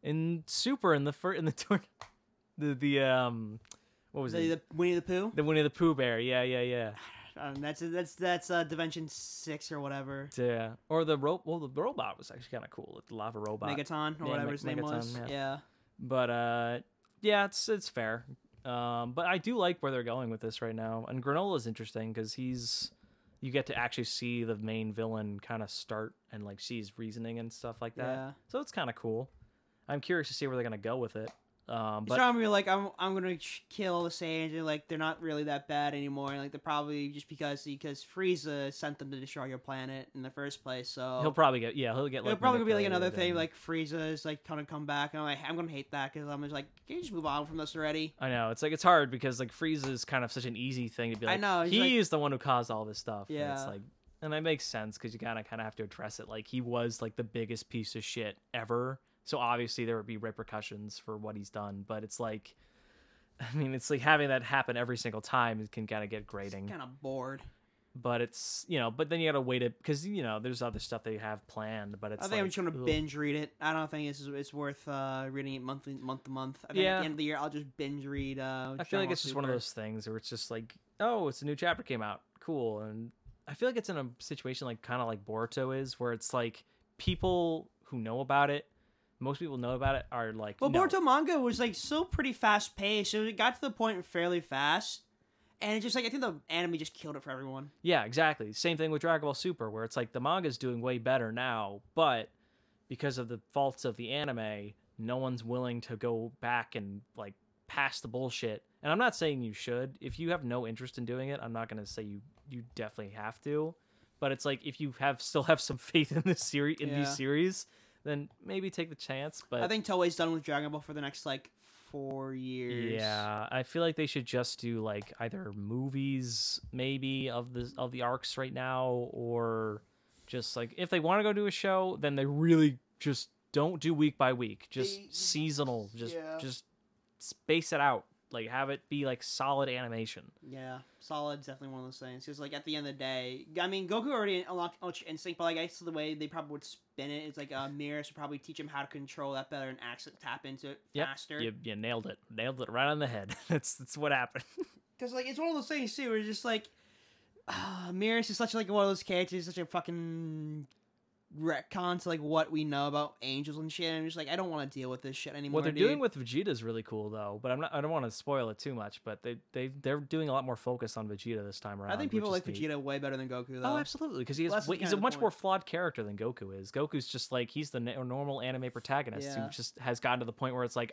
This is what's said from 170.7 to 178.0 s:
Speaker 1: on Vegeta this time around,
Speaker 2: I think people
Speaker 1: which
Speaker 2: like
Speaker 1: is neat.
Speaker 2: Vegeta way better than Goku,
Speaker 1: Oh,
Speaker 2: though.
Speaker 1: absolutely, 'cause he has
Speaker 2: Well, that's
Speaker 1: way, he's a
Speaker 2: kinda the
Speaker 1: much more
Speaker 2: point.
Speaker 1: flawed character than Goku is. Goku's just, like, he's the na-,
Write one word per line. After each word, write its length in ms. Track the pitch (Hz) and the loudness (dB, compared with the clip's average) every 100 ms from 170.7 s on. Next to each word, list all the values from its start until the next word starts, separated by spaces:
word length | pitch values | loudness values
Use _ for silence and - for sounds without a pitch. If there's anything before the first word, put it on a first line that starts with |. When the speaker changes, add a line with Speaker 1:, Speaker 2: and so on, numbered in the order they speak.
| 123 113 - | -2 -2 -4
Speaker 1:
on 100 | 107 | -6
Vegeta 340 | 101 117 113 101 | -6 -4 -4 -4
this 160 | 95 | -8
time 200 | 107 101 | -8 -6
around, 100 | 101 | -4
Speaker 2:
I 20 | 202 | -2
think 140 | 302 | 0
people 180 | 214 208 | 0 2
Speaker 1:
which 140 | 185 185 | 0 -2
Speaker 2:
like 80 | |
Speaker 1:
is 60 | - | -4
neat. 100 | 156 | -2
Speaker 2:
Vegeta 120 | 147 | -2
way 180 | 139 139 | -2 -2
better 160 | 139 135 | -2 -4
than 140 | 131 | -4
Goku, 280 | 127 123 131 | -6 -6 -2
Speaker 1:
Oh, 20 | |
Speaker 2:
though. 160 | 127 294 | 0 0
Speaker 1:
absolutely, 480 | 285 - 311 165 123 | 0 -4 -4 -4 -4
'cause 100 | 143 | 0
he 80 | |
has 80 | 170 | 2
Speaker 2:
Well, 80 | 208 | 2
that's 80 | 143 | 2
Speaker 1:
way, 100 | 170 | 0
he's 120 | 180 | 2
a 20 | |
Speaker 2:
kinda 40 | 196 | 4
the 40 | |
Speaker 1:
much 180 | 233 285 | 2 4
more 80 | 233 | 2
Speaker 2:
point. 80 | - | 2
Speaker 1:
flawed 260 | 190 190 - | 2 2 0
character 380 | 165 175 - | -2 -2 -2
than 140 | 104 101 | -6 -2
Goku 360 | 110 127 98 98 | -4 -4 -8 -10
is. 100 | 98 | -6
Goku's 380 | - 147 147 120 | -2 0 0 -2
just, 240 | 127 - | -6 -2
like, 180 | 127 120 | -2 -2
he's 220 | - 147 | -2 -4
the 80 | 127 | -2
na-, 240 | 120 123 | -2 -4